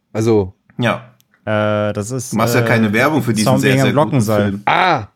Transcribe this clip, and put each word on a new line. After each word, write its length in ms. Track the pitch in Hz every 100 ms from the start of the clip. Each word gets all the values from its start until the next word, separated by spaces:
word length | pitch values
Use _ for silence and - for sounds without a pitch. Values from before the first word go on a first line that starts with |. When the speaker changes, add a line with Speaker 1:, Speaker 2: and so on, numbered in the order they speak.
| _
Speaker 1:
Also 420 | 107 113 107 95 - _ -
Speaker 2:
Ja. 320 | 117 - - _ _ _
Speaker 3:
Äh, 480 | 107 107 107 104 104
das 180 | 101 104
ist, 220 | 131 -
Speaker 2:
Du 40 | 110
machst 180 | 113 123
ja 60 |
Speaker 3:
äh, 20 |
Speaker 2:
keine 280 | 117 117 107
Werbung 300 | 110 139 151
für 100 | 120
diesen 140 | 110 107
Speaker 3:
Zombie 160 | 127
Speaker 2:
sehr, 100 | -
Speaker 3:
am 40 | 135
Speaker 2:
sehr 60 | 131
guten 80 |
Speaker 3:
Glockenseil. 480 | 131 156 135 107 104 101
Speaker 2:
Film. 140 | 98 131
Speaker 1:
Ah. 400 | 165 185 143 101